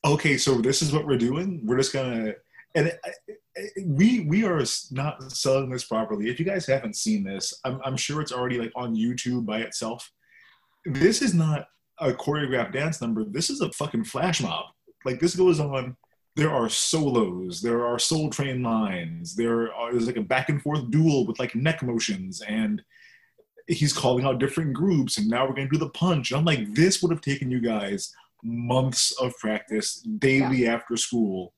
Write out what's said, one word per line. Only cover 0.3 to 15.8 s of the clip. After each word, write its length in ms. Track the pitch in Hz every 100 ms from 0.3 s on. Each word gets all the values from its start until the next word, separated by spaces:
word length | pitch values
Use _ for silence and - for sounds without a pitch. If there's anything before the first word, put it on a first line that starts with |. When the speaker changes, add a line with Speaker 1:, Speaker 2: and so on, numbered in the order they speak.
| 131
Speaker 1:
so 200 | - 127
this 220 | 117 135
is 100 | 151
what 140 | 147 147
we're 100 | 123
doing? 420 | 117 147 190 170
We're 140 | 110 127
just 140 | 131
gonna," 420 | 139 127 117 110 101 _ - -
and 180 | 254 170 165
I, 60 | 175 - - 208 _ -
I, 60 | 208 - 185
we, 340 | 139 214 247
we 240 | 156 190
are 160 | 220 165
s-, 280 | - - -
not 400 | 131 147 - 131
selling 380 | - 139 135 131
this 140 | 127
properly. 440 | - 110 110 104 110
If 100 | 120
you 60 |
guys 220 | 165 190 160
haven't 300 | 135 113 104
seen 280 | 110 107
this, 280 | 95 98 - -
I'm, 160 | 170 139
I'm 120 | 135 131
sure 240 | - 147
it's 100 | 151
already, 260 | 127 123 120
like, 140 | 113 123
on 180 | 123
YouTube 520 | 113 117 123 123 123 107
by 140 | 110
itself. 520 | 113 - 113 120 - _ _ _ - _ _ _
This 380 | 175 131 175 220
is 120 | 269
not 320 | 175 156 147 - _ _ -
a 140 | 135
choreographed 600 | 127 - 151 143 127 113
dance 280 | 131 156 156
number. 240 | 117 110
This 240 | 107 123 -
is 100 | 277
a 100 | 202
fucking 320 | - 151 117
flash 360 | 110 139 180 160
mob. 240 | 107 82 - _ _ _
Like, 140 | 131 127
this 160 | 170
goes 240 | 175 185 156
on. 360 | 147 135